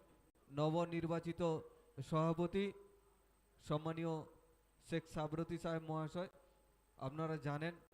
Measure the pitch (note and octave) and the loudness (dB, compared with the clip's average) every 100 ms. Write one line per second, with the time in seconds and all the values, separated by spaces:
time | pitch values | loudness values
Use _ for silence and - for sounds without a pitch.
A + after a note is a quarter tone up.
0 | - - - _ - C#3 D3+ E3 E3+ E3 | -20 -20 -20 _ -6 2 4 4 2 0
1 | D#3+ E3 E3 E3 E3+ D#3+ - - - - | 0 0 -2 0 2 2 -4 -18 -18 -10
2 | C3 D#3 E3 E3 E3+ G3 G3+ - - - | 0 4 4 4 2 2 0 -4 -18 -20
3 | - _ _ _ _ - - D3+ D#3+ D#3+ | -20 _ _ _ _ -12 -2 0 0 -2
4 | E3 D#3+ - - - - _ _ - E3 | 0 -2 -4 -16 -20 -20 _ _ -4 -4
5 | - E3 D3+ D#3 E3 E3 F3 D#3+ D#3+ D#3 | -2 -4 -2 -2 -2 -2 -2 -2 -2 -2
6 | D#3 F3 F#3 - - _ _ _ _ - | -2 -4 -6 -10 -20 _ _ _ _ -6
7 | C3+ D#3 D#3+ D#3+ C#3 D3 E3 E3+ - | -6 -2 -2 -2 -2 0 -2 -6 -16